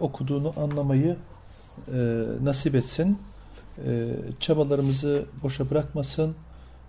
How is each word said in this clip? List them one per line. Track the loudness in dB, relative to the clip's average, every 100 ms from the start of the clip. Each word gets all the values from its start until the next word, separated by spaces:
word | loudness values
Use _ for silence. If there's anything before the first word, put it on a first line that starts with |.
okuduğunu | -2 -2 -2 0 0 0
anlamayı, | -2 0 4 4 4 2 -6 -18 -20 -20 -20 -16 -4
ee, | 0 2 2 0 0
nasip | 0 2 2
etsin. | 2 2 0 2 2 -2 -16 -18 -18 -16 -6 -2
Ee, | 0 0 -4 -6 -4
çabalarımızı | 2 4 4 4 2 2 2 0 0 -4
boşa | -4 -2 0
bırakmasın. | 0 0 -4 -2 0 0 -2 -12 -18 -18 -20